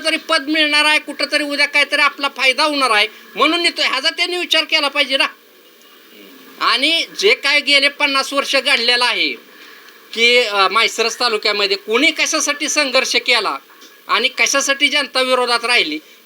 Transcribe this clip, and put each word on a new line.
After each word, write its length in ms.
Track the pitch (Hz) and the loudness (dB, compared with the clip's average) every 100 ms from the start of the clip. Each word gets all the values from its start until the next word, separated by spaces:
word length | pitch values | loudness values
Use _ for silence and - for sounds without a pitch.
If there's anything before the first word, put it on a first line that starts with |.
| 311 | -2
तरी 120 | 311 | -2
पद 300 | - 320 269 | 0 -2 0
मिळणार 380 | 320 302 294 294 | 0 2 2 2
आहे, 140 | 302 | 0
कुठं 260 | 294 294 285 | -2 -6 -4
तरी 120 | 302 | -2
उद्या 220 | 294 285 285 | -2 0 0
काहीतरी 360 | 294 285 294 | 0 0 0
आपला 260 | 285 285 277 254 | 0 0 -6 0
फायदा 260 | 262 254 | 0 2
होणार 260 | 311 285 254 | 0 0 2
आहे 180 | 208 214 - - - | 2 0 -4 -12 -2
म्हणून 260 | 294 339 | 0 2
नेतोय, 240 | 339 - 262 | -2 -2 -2
ह्याचा 240 | 262 311 | -2 -2
त्यांनी 280 | 320 359 359 | -2 -4 -4
विचार 260 | 330 320 | -4 -4
केला 240 | 302 320 285 | -2 0 0
पाहिजे 300 | 285 262 269 | -2 -2 -2
ना. 100 | 285 - - - - - - - - - - - - - | -2 -6 -20 -20 -20 -20 -20 -20 -20 -20 -20 -20 -20 -2
आणि 440 | 165 233 294 330 240 165 | 0 2 2 0 -2 0
जे 160 | 202 262 | 2 2
काय 240 | 277 294 | 2 0
गेले 280 | 269 277 285 | 2 2 2
पन्नास 460 | 285 294 269 262 | 0 -2 0 -2
वर्ष 220 | 277 - 277 | -2 0 0
घडलेलं 500 | 254 254 240 240 247 | 0 0 2 2 2
आहे 280 | 202 156 113 - - - - - - - | 0 -2 -6 -14 -20 -20 -20 -20 -20 -12
की, 240 | 220 233 247 | 0 4 4
अ, 300 | 226 202 190 | 2 2 2
म्हैसरस 520 | 214 208 - 226 - | 2 0 0 -4 -2
तालुक्यामध्ये 580 | 247 214 214 208 202 202 | -2 0 -2 0 0 -2
कोणी 340 | - 226 320 | -2 0 2
कशासाठी 580 | 311 285 311 294 285 294 | 2 -2 0 -2 -4 -2
संघर्ष 460 | 302 277 262 233 247 | -2 0 0 0 0
केला 420 | - 233 180 135 - - - - - | 0 0 0 -4 -10 -20 -20 -18 -4
आणि 200 | 196 254 | -2 -2
कशासाठी 600 | - 226 277 269 269 285 | 0 0 0 -2 0 0
जनता 340 | 294 269 262 | 0 -2 -2
विरोधात 440 | 262 254 247 233 233 | 0 0 0 0 0
राहिली, 340 | 240 165 156 - - | 0 0 -4 -10 -20